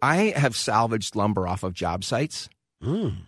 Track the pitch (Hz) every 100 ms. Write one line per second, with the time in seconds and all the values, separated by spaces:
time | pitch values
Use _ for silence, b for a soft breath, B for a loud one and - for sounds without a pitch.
0 | 135 170 214 147 139 110 - 110 117 113
1 | - 104 104 95 90 92 95 90 85 90
2 | - 117 156 - - _ _ - 120 208
3 | 147 90